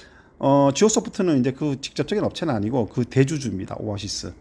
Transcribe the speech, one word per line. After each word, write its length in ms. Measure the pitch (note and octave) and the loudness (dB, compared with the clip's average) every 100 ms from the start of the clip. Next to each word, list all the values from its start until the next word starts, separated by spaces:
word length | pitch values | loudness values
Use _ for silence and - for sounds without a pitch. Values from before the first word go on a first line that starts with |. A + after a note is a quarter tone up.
| - - - - | -20 -20 -20 -2
어, 300 | C3+ C#3+ C#3 | 2 4 4
지오소프트는 640 | C3+ G#3+ A#3 - - F3+ C#3+ | 4 4 4 -2 -2 2 2
이제 120 | B2+ | 2
그 280 | B2+ D3+ C3+ | -2 -4 -4
직접적인 420 | - - C#3+ G#3 | -6 -6 -2 -2
업체는 300 | B2+ - E3+ | -2 -2 -4
아니고 340 | A2+ G#2 C3 G#2 | -2 0 -2 -2
그 180 | - A#2+ | -2 0
대주주입니다. 720 | C3 C3+ D#3 B2 G2 F#2+ - | 2 2 0 -4 -6 -6 -8
오아시스. 540 | G#2+ G2+ G2+ - F#2 - | -6 -6 -8 -10 -12 -10